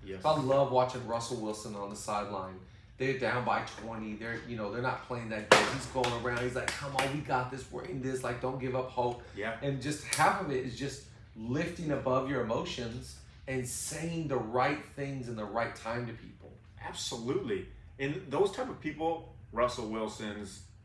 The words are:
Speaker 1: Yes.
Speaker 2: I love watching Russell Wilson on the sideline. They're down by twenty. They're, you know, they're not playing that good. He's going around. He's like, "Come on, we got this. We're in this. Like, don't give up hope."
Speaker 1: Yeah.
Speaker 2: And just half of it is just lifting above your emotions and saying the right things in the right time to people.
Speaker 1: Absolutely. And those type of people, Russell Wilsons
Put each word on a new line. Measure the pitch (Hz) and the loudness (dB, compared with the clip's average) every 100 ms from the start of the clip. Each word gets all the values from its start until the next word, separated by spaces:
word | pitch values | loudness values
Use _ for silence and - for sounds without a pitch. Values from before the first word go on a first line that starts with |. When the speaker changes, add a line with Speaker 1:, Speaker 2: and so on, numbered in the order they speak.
Speaker 1:
Yes. | 95 95 | -8 0
Speaker 2:
I | 147 156 | 4 4
love | 131 135 131 | 6 6 8
watching | 127 127 127 110 | 6 4 2 -2
Russell | 117 - 120 | -2 0 -2
Wilson | 107 107 117 101 | -2 -4 -6 -6
on | 101 | -6
the | 104 | -6
sideline. | - 104 101 98 92 92 - - - - | -2 -2 0 -4 -6 -10 -14 -20 -20 -2
They're | 135 131 | 0 2
down | 113 123 | 2 2
by | 120 - - - | 2 2 0 -6
twenty. | 110 113 110 | -6 -6 -6
They're, | 104 113 117 120 | -6 -4 -6 -6
you | 117 | -4
know, | 104 | -2
they're | 113 | 0
not | 123 120 - | 0 -2 -4
playing | 120 113 | -6 -4
that | 107 107 | -4 8
good. | - - | 8 8
He's | 135 - | 0 -2
going | 131 123 117 | 2 2 2
around. | 120 120 | 0 2
He's | 123 | 2
like, | 123 - | 0 -2
"Come | - 143 135 | -2 -2 0
on, | 139 | 2
we | 147 | 0
got | 127 127 123 | 2 2 2
this. | 131 120 | -4 -8
We're | 123 | -8
in | - 143 | -6 -2
this. | 131 131 | 0 0
Like, | 123 123 | 0 0
don't | 127 135 | 0 0
give | 127 117 | 0 0
up | - | 0
hope." | - 123 120 - 101 | 2 2 2 -6 -4
Speaker 1:
Yeah. | 107 - | -4 0
Speaker 2:
And | 139 135 | 0 0
just | 143 147 - | 0 -4 0
half | - 160 190 | 6 6 6
of | 147 | 2
it | 127 | 0
is | 127 123 | 0 -4
just | 139 - - - - 113 | -4 -6 -12 -18 -18 -10
lifting | 113 139 175 - 156 | -2 0 0 -2 0
above | 135 131 131 131 | 0 4 2 2
your | 135 | 0
emotions | 110 120 - - 120 120 131 - - - - | 0 0 0 -4 -4 -6 -10 -14 -18 -16 -4
and | 131 127 | -4 -2
saying | - - 156 165 165 151 | -4 -4 -4 -2 -2 2
the | 131 | 0
right | 110 123 135 147 - - | 2 4 4 2 -4 -6
things | 139 139 120 | -4 -4 -4
in | 113 | -4
the | |
right | 104 107 117 - | -2 0 0 -2
time | 113 120 120 | -4 -4 -4
to | |
people. | - - - - - - - - | -8 -12 -16 -18 -18 -20 -12 -8
Speaker 1:
Absolutely. | - - 123 113 170 151 98 - - - - | -6 -4 -4 0 0 2 -2 -2 -12 -18 -4
And | 139 160 139 | -2 -2 -2
those | 147 196 | 4 4
type | 220 254 | 4 -4
of | - | -4
people, | 156 143 160 165 - - - | -6 0 0 0 -4 -16 -8
Russell | 107 123 123 110 | 2 2 2 -2
Wilsons | 110 110 - 110 104 98 - - - | -2 -2 -4 -6 -6 -8 -12 -16 -20